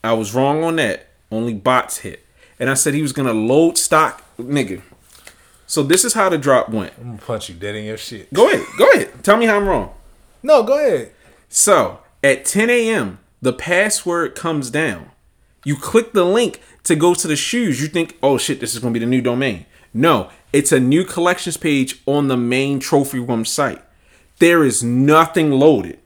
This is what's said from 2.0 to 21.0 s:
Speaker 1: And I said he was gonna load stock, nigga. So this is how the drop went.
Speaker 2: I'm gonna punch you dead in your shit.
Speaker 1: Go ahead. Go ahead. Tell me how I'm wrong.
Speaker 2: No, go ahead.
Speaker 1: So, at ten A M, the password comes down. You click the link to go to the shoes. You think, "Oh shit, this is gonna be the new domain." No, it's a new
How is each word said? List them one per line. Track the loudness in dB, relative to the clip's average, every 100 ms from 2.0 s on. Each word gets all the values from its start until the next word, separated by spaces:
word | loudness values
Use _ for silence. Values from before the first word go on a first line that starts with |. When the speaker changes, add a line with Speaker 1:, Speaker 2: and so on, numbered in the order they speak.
| -12 -16 _ _ _ _
Speaker 1:
And | -4
I |
said | 0 0
he | -2
was | -4
gonna | -4 -2
load | -2 2 4 4 0
stock, | 0 2 2 -4 -20 -16
nigga. | -6 -4 -4 -8 -14 _ _ -20 -20 _ _ _ _
So | -4
this | 0 0
is | 0
how | 0 0
the | 0
drop | 2 2 2
went. | -6 -6 -12
Speaker 2:
I'm | -16
gonna | -16
punch | -10 -10 -10
you |
dead | -12 -10 -10
in |
your | -10 -12
shit. | -12 -16 -8
Speaker 1:
Go | 2 4
ahead. | 4 -4 2
Go | 4
ahead. | 4 2 -6
Tell | 2 4
me | 4
how | 2
I'm | 0
wrong. | -2 -4 -14 -20 _ _ _
Speaker 2:
No, | 2 4
go | 4 0
ahead. | 2 0 -4 _ _ _ _
Speaker 1:
So, | -2 4 4 2 -4 _ _
at | 0 0
ten | -2 -2 2
A | 2 0
M, | -2 -4 -10 _ _
the | -4
password | -4 -2 0 0 -2 -4 -4 -4
comes | -6 -4 -4 -4
down. | -4 -4 -4 -12 _ _ _ _ _
You | -6 -6
click | 0 0 0
the | 0
link | 2 2 0 -4 _ _
to | -2 2
go | 2
to | 2 -2
the | -4
shoes. | -2 -2 -2 -2
You | -2
think, | -4 -4 -2
"Oh | 0 0
shit, | -2 -6
this | -6
is | -6
gonna | -4
be | -2
the | 0
new | 0
domain." | 0 -2 -2 -6 -12 _ _
No, | -2 2 2 -2 -14 _
it's | 0 2
a | 2
new | 2 2